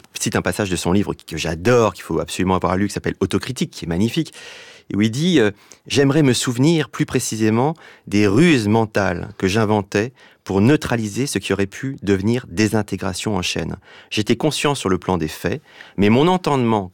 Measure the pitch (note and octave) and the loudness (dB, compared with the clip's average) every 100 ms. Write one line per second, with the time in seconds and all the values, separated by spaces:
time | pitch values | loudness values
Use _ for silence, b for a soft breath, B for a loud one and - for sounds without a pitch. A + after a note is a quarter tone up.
0 | - - - G2+ F2+ F2 G2+ G#2 F2 G2+ | -8 -6 -2 -2 -2 -2 -2 -2 0 0
1 | E2 E2+ - D#2+ D#2+ D#2+ G2+ B2 G#2+ - | 0 -6 -10 -8 -6 -2 2 4 2 -2
2 | - E2 E2 - F#2 F#2 F2 F#2 G2+ F2 | -4 -4 -4 -2 0 0 0 0 -2 -4
3 | F2 - - G2 - B2 - - - E2+ | -6 -4 -2 -2 -4 -6 -8 -6 -4 -2
4 | A#2 E3 D#3 B B B B B - G2+ | 0 -2 -6 B B B B B -6 0
5 | A2 A#2+ F3 D#3 G#2+ B B B - B2+ | 0 0 0 2 2 B B B -4 2
6 | C#3 D3+ C#3 A#2+ C3+ A#2+ C#3+ D#3+ C3 - | 4 4 4 2 0 2 2 2 0 -4
7 | D3+ C3 - A2 A2 A2+ C#3+ E3+ B B | -2 -2 -4 0 2 2 0 -2 B B
8 | - G#2 G#2 G#2+ F3 C3+ G#2 A2+ A2 G#2+ | -2 2 4 4 4 4 2 2 2 0
9 | F#2+ E2+ F2+ - F#2+ A2 G#2 G#2+ G2 G2+ | -2 -2 -8 -4 0 2 2 0 0 -2
10 | B2 b b b - G2 A2+ D3+ - A#2+ | -2 b b b -2 2 4 4 0 -4
11 | G#2+ G#2+ C#3+ F#2+ - F#2+ G2+ - C3+ C3+ | -4 -4 -4 -4 -2 -2 -2 -6 -10 -4
12 | F#2+ G2 G2+ B2 - E2 G#2+ A2 G#2 F#2+ | 0 0 2 -2 -2 -2 0 0 -2 -6
13 | G2 F#2 A2 F#2+ F2+ F#2 D#2+ D#2+ B B | -6 -6 -4 -4 -4 -4 -6 -8 B B
14 | B - G#2 A#2 D3+ - D3 C#3 G#2+ F2+ | B -4 0 0 0 0 -2 0 0 -2
15 | - F#2 D#2 - F2+ C3 B B B - | 0 -2 -2 -4 -6 -6 B B B 0
16 | G2+ A#2+ E3 F#3 E3 C3+ A#2 G#2+ F#2 | 4 4 4 2 0 0 2 0 -2